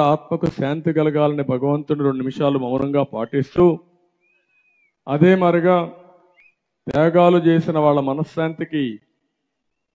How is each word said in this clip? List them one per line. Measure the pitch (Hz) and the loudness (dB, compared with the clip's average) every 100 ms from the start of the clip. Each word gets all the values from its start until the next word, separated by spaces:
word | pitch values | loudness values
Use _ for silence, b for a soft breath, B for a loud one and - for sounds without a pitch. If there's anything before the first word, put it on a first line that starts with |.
| 147 | 2
ఆత్మకు | 151 - 165 165 - | 0 -4 -6 -6 -4
శాంతి | 139 160 160 156 | -6 -4 -2 0
కలగాలని | 156 151 147 147 135 | 0 2 0 0 -4
భగవంతుని | 127 139 147 143 147 139 | -2 -2 -2 -2 -2 0
రెండు | 131 | -2
నిమిషాలు | 131 131 143 139 123 | -6 -4 -2 -2 -2
మౌనంగా | 131 139 143 139 110 | -4 -2 -2 -2 -6
పాటిస్తూ, | 117 143 131 - 175 160 - _ _ _ _ _ _ _ _ _ _ _ - 143 | -4 -4 -2 2 2 2 -8 _ _ _ _ _ _ _ _ _ _ _ -6 2
అదే | 175 190 175 | 4 4 2
మరిగా | 170 175 180 165 - - _ _ _ _ _ _ _ - | 2 2 0 -2 -10 -20 _ _ _ _ _ _ _ -6
త్యాగాలు | 143 160 170 175 175 | 0 2 4 4 4
చేసిన | 165 165 165 160 151 | 4 2 0 0 2
వాళ్ళ | 147 | 0
మనశ్శాంతికి | 135 139 156 - 160 160 165 156 127 104 _ _ _ _ _ _ _ _ _ | -2 -6 -6 -6 -6 -6 -8 -6 -6 -8 _ _ _ _ _ _ _ _ _